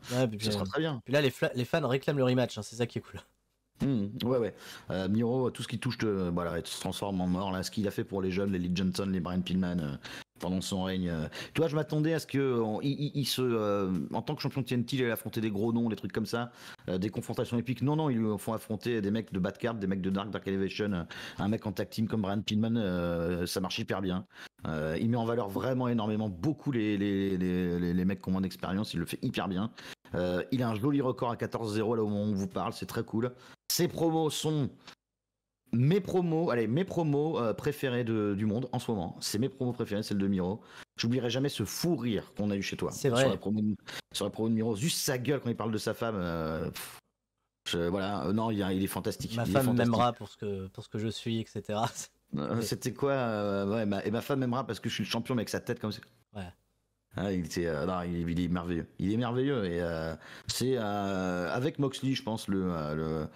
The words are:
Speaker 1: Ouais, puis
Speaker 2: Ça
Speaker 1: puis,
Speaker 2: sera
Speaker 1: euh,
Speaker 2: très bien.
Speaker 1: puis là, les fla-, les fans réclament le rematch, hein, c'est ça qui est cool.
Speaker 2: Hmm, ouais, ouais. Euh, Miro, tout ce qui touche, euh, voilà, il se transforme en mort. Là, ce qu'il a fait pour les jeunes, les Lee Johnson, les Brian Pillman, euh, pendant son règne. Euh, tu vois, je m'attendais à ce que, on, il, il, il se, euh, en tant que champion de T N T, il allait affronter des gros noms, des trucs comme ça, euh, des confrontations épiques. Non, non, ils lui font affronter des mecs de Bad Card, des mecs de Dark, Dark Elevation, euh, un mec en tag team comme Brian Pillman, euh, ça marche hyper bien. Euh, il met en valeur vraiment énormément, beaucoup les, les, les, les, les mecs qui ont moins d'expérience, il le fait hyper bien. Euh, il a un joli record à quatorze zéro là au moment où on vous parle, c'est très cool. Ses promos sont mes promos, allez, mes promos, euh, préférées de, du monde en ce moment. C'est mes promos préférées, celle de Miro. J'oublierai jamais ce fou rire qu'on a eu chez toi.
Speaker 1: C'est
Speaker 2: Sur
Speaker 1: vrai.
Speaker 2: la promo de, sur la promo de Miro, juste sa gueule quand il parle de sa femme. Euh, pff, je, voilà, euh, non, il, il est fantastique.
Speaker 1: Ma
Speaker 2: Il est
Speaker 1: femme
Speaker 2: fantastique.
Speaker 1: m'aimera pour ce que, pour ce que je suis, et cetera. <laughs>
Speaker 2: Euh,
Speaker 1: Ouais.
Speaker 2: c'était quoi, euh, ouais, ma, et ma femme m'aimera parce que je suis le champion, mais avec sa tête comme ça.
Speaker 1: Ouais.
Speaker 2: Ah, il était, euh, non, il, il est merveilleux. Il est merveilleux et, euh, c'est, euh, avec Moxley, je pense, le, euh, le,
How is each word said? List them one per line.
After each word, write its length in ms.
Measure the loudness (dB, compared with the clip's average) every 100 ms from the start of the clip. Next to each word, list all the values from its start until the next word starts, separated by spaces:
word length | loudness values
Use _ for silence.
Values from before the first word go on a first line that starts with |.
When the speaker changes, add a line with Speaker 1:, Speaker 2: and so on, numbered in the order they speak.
| -4
Speaker 1:
Ouais, 160 | 0 0
puis 120 | 0
Speaker 2:
Ça 80 | 0
Speaker 1:
puis, 20 |
Speaker 2:
sera 100 | 0
Speaker 1:
euh, 40 | 0
Speaker 2:
très 120 | 0
bien. 220 | -2 -4
Speaker 1:
puis 80 | 0
là, 80 | 2
les 100 | 2
fla-, 200 | 2 -2 0
les 100 | 0
fans 220 | 0 2
réclament 320 | 2 2 2
le 40 | 4
rematch, 300 | 4 2 -2
hein, 20 |
c'est 140 | -10 -2
ça 100 | -2
qui 140 | -2
est 20 |
cool. 180 | -8 -14 -16 _ _ _ _ _
Speaker 2:
Hmm, 240 | 0 2 0 -2
ouais, 140 | 0 2
ouais. 180 | 0 -4 -14 -16 -4
Euh, 200 | -2 2
Miro, 400 | 2 4 2 0
tout 100 | -2
ce 60 | -6
qui 120 | -4
touche, 180 | -2 0
euh, 260 | 0 2 2
voilà, 260 | 0 0 -2
il 60 | -4
se 140 | -6
transforme 400 | -6 -4 -2 0
en 80 | 2
mort. 240 | 2 0
Là, 100 | -2
ce 100 | -2
qu'il 140 | -2 -2
a 20 |
fait 140 | -2 -2
pour 160 | -2
les 100 | 0
jeunes, 200 | 2 2
les 60 | 0
Lee 120 | 0
Johnson, 320 | 2 2 0 0
les 80 | 0
Brian 220 | 0 -2
Pillman, 380 | 0 0 2 0
euh, 160 | -2 -6 -10 -14 -16 -8
pendant 220 | -2 -2
son 220 | -2 -2
règne. 260 | 0 0 0
Euh, 180 | 0 -2 -6 -6
tu 60 | 0
vois, 80 | 2
je 80 | 2
m'attendais 380 | 0 2 2
à 60 | 0
ce 60 | 0
que, 320 | 0 2 4
on, 180 | 2 0
il, 120 | -2
il, 200 | 0 -2 -2
il 100 | -2
se, 160 | 2
euh, 500 | 2 4 4 2 2 0 0
en 80 | -4
tant 120 | -2
que 80 | -4
champion 200 | -2 -2
de 40 | 0
T 100 | 0
N 100 | 0
T, 100 | 0
il 60 |
allait 80 | 2
affronter 300 | 0 -2 -2
des 100 | 0
gros 220 | 0 2
noms, 160 | 2 2
des 80 | 0
trucs 160 | -2
comme 120 | -2 -2
ça, 280 | -2 -2 -8 -18 -14 -2
euh, 100 | 0
des 120 | 0
confrontations 480 | -2 -4 -2 0 0
épiques. 240 | 0 0
Non, 160 | 2 2
non, 120 | 2
ils 80 | 2
lui 200 | 2 0
font 160 | -2
affronter 480 | -4 -4 -4 0 0
des 100 | 2
mecs 220 | 0 0
de 60 | 0
Bad 180 | 0 0
Card, 180 | -2 0
des 120 | 0
mecs 140 | 0
de 80 | 0
Dark, 200 | 0 -2
Dark 180 | -4 -2
Elevation, 460 | 0 0 0 0
euh, 100 | 0 -4 -8 -12 -4
un 80 | 0
mec 160 | 0 -2
en 60 |
tag 160 | -4 -4
team 180 | -2 0
comme 140 | 0
Brian 200 | 0 0
Pillman, 360 | 0 2 2 2
euh, 680 | 2 2 2 0 0 0 0
ça 140 | -2
marche 200 | -2 -4
hyper 220 | -2 -2
bien. 240 | 0 -2 -4 -14 -20 _ -4
Euh, 300 | -2 0 0
il 80 | 2
met 80 | 2
en 80 | 2
valeur 240 | 0 -2
vraiment 400 | -2 0 0 2
énormément, 400 | 0 0 0 -2
beaucoup 420 | -2 -2 -2 -2
les, 260 | 0 2 2
les, 400 | 2 2 2 2
les, 400 | 2 2 2 2
les, 160 | 2
les 120 | 2 2
mecs 160 | 0
qui 80 | 0
ont 20 |
moins 100 | 0
d'expérience, 520 | 0 -2 -2 -2 -2
il 80 | -2
le 40 | -4
fait 140 | -4
hyper 280 | -4 -2 -2
bien. 200 | -2 -2 -6 -16 -16 -6
Euh, 300 | -2 0 0 0
il 100 | 0
a 60 | 0
un 60 | 0
joli 260 | 2 2
record 280 | 0 0 -2
à 60 | -2
quatorze 380 | -2 -2 -2 0
zéro 180 | 2
là 100 | 2
au 40 | 2
moment 160 | 2
où 40 | 0
on 40 |
vous 140 | 0 -2
parle, 240 | -2 -4
c'est 140 | -4 -6
très 180 | -4
cool. 300 | -2 0 -2 -4 -18 -20 _
Ses 160 | 0 0
promos 420 | 2 2 4 2
sont 400 | 0 0 2 0 -4 -20 -20 _ _ _ _ _ _ _
mes 260 | 4 6 4
promos, 520 | 2 0 2 2 2
allez, 160 | 2 2
mes 180 | 2 2
promos, 520 | 2 2 4 2 2
euh, 140 | 0
préférées 500 | 0 -2 0 0 0 2
de, 300 | 2 2 2
du 80 | 2
monde 240 | 0 -2
en 80 | -4
ce 100 | -2
moment. 280 | -2 -2 -6
C'est 200 | -4 0
mes 100 | -2
promos 240 | 0 -4
préférées, 300 | -2 -2 -2
celle 160 | 0 0
de 80 | 2
Miro. 340 | 2 2 -2 -8 -20 -20 -2
J'oublierai 320 | 0 2 2
jamais 200 | 2 0
ce 160 | 0 -2
fou 320 | 0 0 2
rire 340 | 2 0 -2 -2
qu'on 140 | 0
a 40 | 0
eu 60 |
chez 160 | -2 -2
toi. 140 | -2
Speaker 1:
C'est 180 | 0 2
Speaker 2:
Sur 80 | 6
Speaker 1:
vrai. 100 | 4
Speaker 2:
la 100 | 4
promo 240 | 0 0
de, 140 | 0 0 -6 -14 -8
sur 100 | -4
la 80 | -2
promo 160 | 0 2
de 40 |
Miro, 220 | 2 2 0
juste 240 | 0 0
sa 180 | 0 0
gueule 240 | 0 0
quand 80 | 0
il 80 | -2
parle 140 | 0
de 60 | 0
sa 140 | 0
femme. 220 | 0 -2 0
Euh, 520 | 0 0 -2 -2 -4
pff, 300 | -6 -12 -14 _ _ _ _ _ _ -4
je, 120 | 0
voilà, 480 | 2 2 0 -2 0
euh, 60 |
non, 180 | 0 2
il, 80 | 0 2
il 120 | 2
est 40 | 0
fantastique. 480 | 0 -4 -4 -4 -2
Speaker 1:
Ma 80 |
Speaker 2:
Il 60 | 2
est 20 |
Speaker 1:
femme 140 | 4 4
Speaker 2:
fantastique. 260 | 4 4
Speaker 1:
m'aimera 220 | 4 4
pour 160 | 2 -10
ce 80 | -8
que, 300 | -6 -4 -6
pour 160 | -12
ce 60 | -8
que 100 | -4
je 100 | -2
suis, 300 | -4 -2 -2
et 40 | -4
cetera. 440 | -8 -4 -2 -2 -4
<laughs> 40 | -12 _ _ -6
Speaker 2:
Euh, 180 | -2 -2
Speaker 1:
Ouais. 60 |
Speaker 2:
c'était 280 | -2 -2 -4
quoi, 200 | 0 0
euh, 520 | 2 2 0 0 0 2
ouais, 140 | 2 2
ma, 180 | 0
et 80 | 0
ma 80 | -2
femme 200 | 0 0
m'aimera 260 | 2 0 -2
parce 160 | -4
que 80 | -4
je 60 | -2
suis 80 | -2
le 40 |
champion, 260 | -2 0 -2
mais 60 |
avec 80 | 0
sa 120 | -4
tête 180 | -4 -4
comme 120 | -4
ça. 80 | -6 -12 _ _ -10
Speaker 1:
Ouais. 160 | -10 -12 _ _ _ _ _ -4
Speaker 2:
Ah, 160 | 0
il 140 | 0 -2
était, 220 | 0 0
euh, 180 | 2 0
non, 160 | 0
il, 280 | -2 -2 0
il 100 | 0
est 60 | 2
merveilleux. 380 | 0 0 -2 -2 -2
Il 140 | 0
est 20 | 2
merveilleux 480 | 2 2 2 2
et, 160 | 0 0
euh, 340 | 0 0 -4 -6 -10 -14 -8
c'est, 260 | -2 0 2
euh, 800 | 0 0 0 0 0 0 0
avec 260 | 0 -2 0
Moxley, 340 | -2 0 -2
je 100 | -2
pense, 260 | -2 -4 0
le, 240 | 0 2
euh, 220 | 0 -2 -2
le, 320 | 0 -2 -2